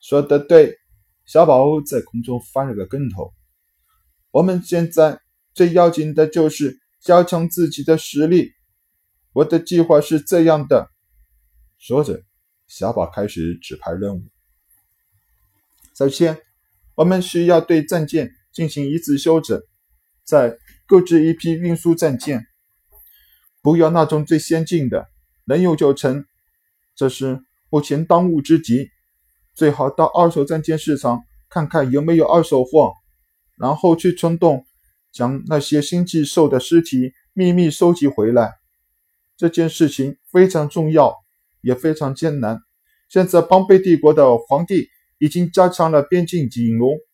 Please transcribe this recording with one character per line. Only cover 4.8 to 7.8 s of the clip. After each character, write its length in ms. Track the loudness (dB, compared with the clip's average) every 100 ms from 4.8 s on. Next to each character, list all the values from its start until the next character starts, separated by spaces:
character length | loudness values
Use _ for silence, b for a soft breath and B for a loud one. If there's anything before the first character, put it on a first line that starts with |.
| -2
在 300 | 2 2 2 _ _ _
最 180 | 0 2
要 160 | 4 2
紧 240 | 2 -6
的 140 | 0 0
就 240 | 2 -2
是 300 | -2 -6 -6 _ _
加 220 | 2 4
强 260 | 4 -2 -4
自 220 | -2 -4
己 140 | -4